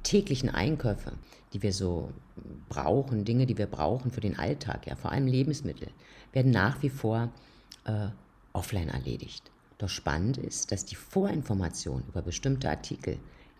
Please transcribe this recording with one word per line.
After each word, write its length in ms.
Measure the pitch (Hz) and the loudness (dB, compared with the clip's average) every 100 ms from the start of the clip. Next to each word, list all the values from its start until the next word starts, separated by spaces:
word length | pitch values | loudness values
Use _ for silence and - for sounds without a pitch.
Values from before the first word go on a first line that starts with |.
täglichen 460 | - 202 196 131 123 | 4 4 4 2 0
Einkäufe, 640 | - 104 156 117 101 - - - - - | 2 2 2 0 -2 -4 -10 -14 -20 -12
die 100 | 104 | -2
wir 100 | 101 | -2
so 380 | 98 95 85 - - - - - 69 - | 0 0 0 -4 -8 -16 -18 -14 -16 -8
brauchen, 560 | - 69 113 135 113 | -2 2 4 4 0
Dinge, 220 | 104 120 131 | 2 4 4
die 120 | 104 | 2
wir 80 | 104 | -2
brauchen 440 | - 76 123 127 | 0 2 2 0
für 100 | - | -2
den 180 | 104 - | -2 0
Alltag, 480 | 87 143 - 62 - | -2 -2 -4 -6 -6
ja, 100 | 69 | -6
vor 160 | - | -2
allem 140 | 113 135 | 0 2
Lebensmittel, 640 | 127 135 139 92 69 - - - - - | 4 2 0 -4 -6 -10 -12 -20 -20 -4
werden 180 | 135 131 | 4 6
nach 320 | 113 98 139 | 8 6 4
wie 80 | 143 | -2
vor, 420 | 131 110 113 117 - - - - - | 0 0 2 0 -6 -18 -20 -20 -10
äh, 240 | - 107 101 107 - - - | -4 -2 -2 -6 -14 -20 -8
offline 360 | 98 90 101 80 | -6 -2 -2 0
erledigt. 600 | 65 65 58 - - - - _ - | -2 -2 -4 -8 -14 -18 -20 _ -6
Doch 100 | 101 | -4
spannend 500 | - - 73 98 131 | -2 0 2 2 0
ist, 340 | - - - | -4 -6 -2
dass 120 | 98 | -4
die 120 | - - | -4 -12
Vorinformationen 1080 | - 196 196 170 131 101 85 - - 65 64 | -4 0 2 0 0 0 0 -2 -4 -4 -4
über 140 | - | -4
bestimmte 460 | 85 85 135 135 76 | -4 -2 0 0 0
Artikel 500 | 78 - - - 65 - - - - | -2 -4 -6 -6 -6 -8 -20 -20 -2